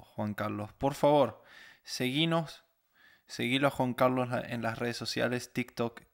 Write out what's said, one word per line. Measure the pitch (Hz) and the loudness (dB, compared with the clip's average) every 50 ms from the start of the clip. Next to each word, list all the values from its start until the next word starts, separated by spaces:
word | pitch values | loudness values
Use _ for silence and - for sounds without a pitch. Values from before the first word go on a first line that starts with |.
| - - _ | -16 -14 _
Juan | - 107 107 104 | -6 -4 -4 -4
Carlos, | - 104 107 104 104 104 104 - | -4 -6 -6 -4 -6 -8 -10 -8
por | _ - 139 143 | _ -2 -2 0
favor, | - - 147 151 147 135 113 - - - - - - - - - _ _ | 4 6 6 8 6 6 4 2 -8 -20 -20 -20 -20 -20 -20 -20 _ _
Seguinos, | - - - 127 127 131 147 165 165 165 165 160 143 - - _ _ _ _ _ _ _ _ _ - - _ _ _ | -12 -6 -2 -2 0 2 2 2 2 2 0 -2 -4 -10 -18 _ _ _ _ _ _ _ _ _ -20 -20 _ _ _
seguilo | - - 120 120 127 135 143 139 | -6 -4 -2 0 2 2 2 2
a | |
Juan | - - 135 127 120 | 2 2 0 0 2
Carlos | - 127 127 127 127 127 120 | 4 4 4 4 2 0 -2
la-, | 123 123 | -2 -4
en | - - 123 117 | -4 -4 -6 -4
las | 113 113 113 - | -4 -4 -4 -4
redes | 120 117 117 - | -4 -4 -4 -6
sociales, | 120 - - 123 120 120 123 123 - - _ | -6 -6 -2 -2 0 0 -2 -4 -6 -6 _
TikTok, | 127 123 - - - 117 117 - - - _ | -6 -6 -4 -4 -4 -4 -4 -4 -10 -18 _